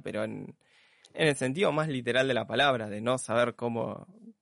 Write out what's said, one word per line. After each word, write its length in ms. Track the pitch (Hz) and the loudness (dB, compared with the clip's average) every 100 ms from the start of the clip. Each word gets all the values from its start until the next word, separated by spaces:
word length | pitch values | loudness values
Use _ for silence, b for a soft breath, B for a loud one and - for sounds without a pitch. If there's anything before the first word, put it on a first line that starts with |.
pero 220 | - 104 | -2 -4
en, 300 | 107 107 101 - b b b b b | -4 -6 -12 -16 b b b b b
en 140 | - 160 | 0 2
el 80 | 139 | 2
sentido 360 | 131 139 190 | -2 0 2
más 160 | 147 156 | 2 0
literal 400 | 131 120 120 135 | -2 0 2 2
de 60 | |
la 120 | 120 107 | 2 0
palabra, 420 | 113 143 127 107 | 2 2 2 -2
de 100 | 104 | -4
no 160 | 113 127 | 0 0
saber 360 | - 117 120 | 2 2 2
cómo, 520 | 113 120 117 113 101 - - - - | 0 -4 -2 -4 -8 -14 -20 -20 -20